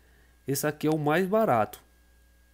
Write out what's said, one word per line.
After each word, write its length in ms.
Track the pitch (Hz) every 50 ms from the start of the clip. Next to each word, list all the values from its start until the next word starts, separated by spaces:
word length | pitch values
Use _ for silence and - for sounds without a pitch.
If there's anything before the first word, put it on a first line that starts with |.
| _ _ _ _ - _ _ _ -
Esse 200 | - 139 - -
aqui 180 | 151 151 - -
é 60 | 151
o 60 | 156 160
mais 280 | 147 147 151 175 190
barato, 540 | 180 208 220 220 180 123 113 104 - - - - _ _ _ _ _ _ _ _ _ _ _ _ _